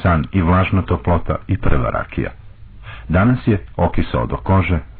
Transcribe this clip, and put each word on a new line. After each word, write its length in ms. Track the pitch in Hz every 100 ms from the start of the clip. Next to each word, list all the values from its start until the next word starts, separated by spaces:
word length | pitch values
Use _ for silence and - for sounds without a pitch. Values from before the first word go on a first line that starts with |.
san 220 | 95 82 67
i 100 | 95
vlažna 400 | 87 92 95 98
toplota 540 | - 87 - 85 - - -
i 80 | 98
prva 340 | - - -
rakija. 400 | - - - - - - - - - - - -
Danas 380 | 87 113 127 -
je 120 | 101 - -
okisao 500 | 87 - 82 65 58
do 100 | -
kože, 420 | - 95 87 82 -